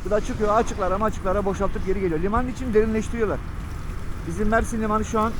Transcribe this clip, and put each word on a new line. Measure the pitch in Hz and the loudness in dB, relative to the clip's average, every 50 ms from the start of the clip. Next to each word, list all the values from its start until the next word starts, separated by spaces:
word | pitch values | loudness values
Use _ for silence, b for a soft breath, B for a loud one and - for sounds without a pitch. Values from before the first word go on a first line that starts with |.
| - | 0
Bu | 185 | 0
da | 208 214 | 0 0
çıkıyor, | 208 - 240 - 208 208 208 | 0 0 -2 0 2 4 4
açıklara | 226 220 - - - 190 180 185 | 4 2 2 0 -2 0 0 0
açıklara | 190 220 220 214 - - 190 185 208 196 | 2 0 0 -2 -2 -2 0 0 2 0
boşaltıp | 202 185 175 196 180 - 196 - | 0 0 0 0 0 0 0 0
geri | 190 190 202 | 0 0 2
geliyor. | 190 175 160 151 | 2 0 0 0
Limanın | 175 202 214 240 254 254 | 0 2 2 0 0 -2
içini | 226 - 262 254 208 | -4 -4 -4 2 4
derinleştiriyorlar. | 214 220 220 214 220 196 - - 233 220 190 147 - - - - - - - - - - - - - - - - - - | 4 4 4 2 0 0 -2 -2 0 0 0 0 -2 -4 -6 -8 -8 -8 -6 -8 -6 -6 -6 -6 -6 -4 -4 -4 -4 -4
Bizim | 170 165 185 214 214 | -6 -2 0 2 2
Mersin | 226 226 226 - 233 220 | 2 2 2 0 -2 -2
Limanı | 220 214 214 214 208 | 0 0 0 0 0
şu | - - 220 | 0 0 0
an | 214 226 220 | 0 2 0